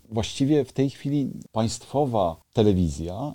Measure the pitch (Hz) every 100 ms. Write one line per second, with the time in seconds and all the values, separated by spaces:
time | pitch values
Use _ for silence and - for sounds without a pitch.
0 | - 110 104 - 135 151 127 - 139 -
1 | 139 143 131 - - 113 110 - - 135
2 | 143 113 87 80 _ - 104 95 85 76
3 | 82 95 147